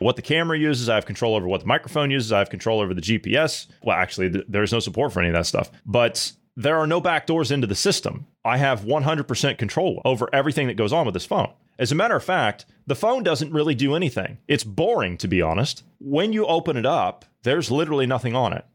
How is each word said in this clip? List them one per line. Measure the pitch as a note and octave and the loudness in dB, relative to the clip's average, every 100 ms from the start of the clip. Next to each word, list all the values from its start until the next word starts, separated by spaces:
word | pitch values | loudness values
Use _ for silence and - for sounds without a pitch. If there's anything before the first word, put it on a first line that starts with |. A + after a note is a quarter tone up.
what | G#2 - | 0 0
the | |
camera | - D#3+ E3 D#3 | 0 0 0 0
uses. | D3+ C3 A#2 | 0 0 0
I | |
have | A2 - | 0 -2
control | G2 A#2 | -2 0
over | A2 F2+ | 0 0
what | F#2+ | -2
the | - | 0
microphone | C#3+ - D3+ C#3+ | -2 0 -2 0
uses. | C3+ A2 | 0 2
I | G#2 | 2
have | G2 | 2
control | G2 A2+ A2 | -2 -2 0
over | G2+ | 0
the | F#2 | -2
G | E2+ A2+ | 0 0
P | G2 | 2
S. | A#2+ D#3 - - _ | 2 2 -2 -12 _
Well, | - F2 | 0 0
actually, | F#2 - F#2 | 0 -2 -2
th-, | F#2+ - | -2 -2
there's | G2+ G#2 | -2 0
no | A#2 | 0
support | G#2 G2+ C#3+ | -2 -2 -2
for | F#2 | 0
any | F2 | 0
of | |
that | E2+ D#2+ | 2 0
stuff. | - - - - | -2 -4 -8 -2
But | A#2+ A#2 - - - _ - | 2 2 0 -6 -8 _ -4
there | C3+ D#3+ | 0 2
are | D#3 | 2
no | E3+ | 2
back | F3 D#3+ - | 2 0 0
doors | E3 C#3 | 0 2
into | C#3 A2+ | 0 0
the | |
system. | G2+ G3+ - - - - _ | 0 0 0 -2 -8 -12 _
I | A2 B2+ | -2 2
have | C#3 A#2+ | 2 0
one | G#2 D3+ | 0 0
hundred | C#3+ D#3 - | 0 0 -2
percent | B2 C#3+ - | -2 0 0
control | G#2 - F3+ F#2 | -4 0 -2 0
over | C3 B2 A#2 | 0 0 2
everything | C#3 C#3+ C#3+ C3 | 2 2 0 -2
that | G#2 | 0
goes | G#2 | 0
on | D#3 C3 | 2 0
with | |
this | F2+ | -2
phone. | - G3+ - - _ - | -2 -2 -2 -6 _ -6
As | A#2 | -2
a | |
matter | D3+ A3+ E3+ | 0 2 0
of | |
fact, | - F3+ A2+ - - _ - | 0 0 0 -2 -10 _ -6
the | |
phone | C3+ G#3+ C4 | -2 0 2
doesn't | F3+ D3+ D3 | 0 0 0
really | D3+ D3+ | 0 0
do | B2 C#3 | 2 0
anything. | D3+ E3+ - F#2+ - - | 0 0 -2 -6 -10 -2
It's | C#3+ | -2
boring, | A2 G2 F3+ A3+ F#2+ F2 | -2 -2 0 2 -2 -4
to | G2 | 0
be | F#2 | 2
honest. | D#2+ E2+ C#3 - - _ | 2 2 -2 -4 -16 _
When | C3+ D3 G#3 | -4 0 0
you | G#3+ | 0
open | F#3 E3 D#3+ C3 | 2 0 0 0
it | |
up, | A#2 D#3+ F#2 - - _ | 0 2 0 -4 -14 _
there's | A#2+ D#3 C#3 | 0 0 0
literally | C#3 D#3+ C#3+ B2+ | 0 0 0 0
nothing | B2+ A#2+ B2 | 0 -2 0
on | A2+ | 0
it. | F2 - | -2 -8